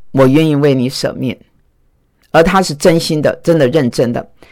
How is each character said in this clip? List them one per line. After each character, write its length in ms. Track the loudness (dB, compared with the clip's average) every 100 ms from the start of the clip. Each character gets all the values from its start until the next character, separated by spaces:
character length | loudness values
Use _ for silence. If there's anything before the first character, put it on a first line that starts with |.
| -6
，“我 140 | 0 2
愿 220 | 4 2
意 80 | 2
为 180 | 0
你 140 | 0 -2
舍 240 | -4 -8
命。” 260 | -6 -8 -8 _ _ _ _ _ _ _ _ _
而 80 | 2
他 180 | 2 2
是 100 | 0
真 260 | 0 0 0
心 220 | -2 -2
的， 180 | -2 -2
真 160 | 0 2
的 80 | 2
认 220 | 0 -2
真 220 | -2 -4
的， 140 | -4 -10 _ -20